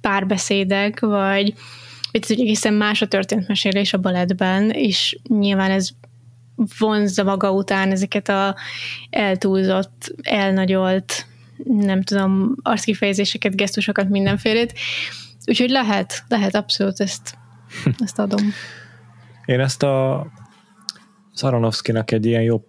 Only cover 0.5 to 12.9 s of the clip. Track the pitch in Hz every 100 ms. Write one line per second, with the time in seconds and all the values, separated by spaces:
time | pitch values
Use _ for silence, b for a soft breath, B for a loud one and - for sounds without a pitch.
0.5 | 196 190 196 202 208 220 208 196 196 202
1.5 | - B B B B B 226 - 220 233
2.5 | 214 214 208 208 214 208 196 190 214 185
3.5 | 202 202 190 202 190 190 180 180 185 185
4.5 | 190 214 226 240 185 - - - 214 202
5.5 | 196 190 190 185 - - - - - _
6.5 | - 208 - 220 214 208 185 196 196 196
7.5 | 190 196 196 190 190 190 208 196 196 196
8.5 | 196 B B B B B - 202 190 196
9.5 | 190 190 190 196 - - - - 214 196
10.5 | 190 185 190 185 190 190 - - B B
11.5 | B - 214 202 190 185 202 190 196 196
12.5 | 269 - 214 -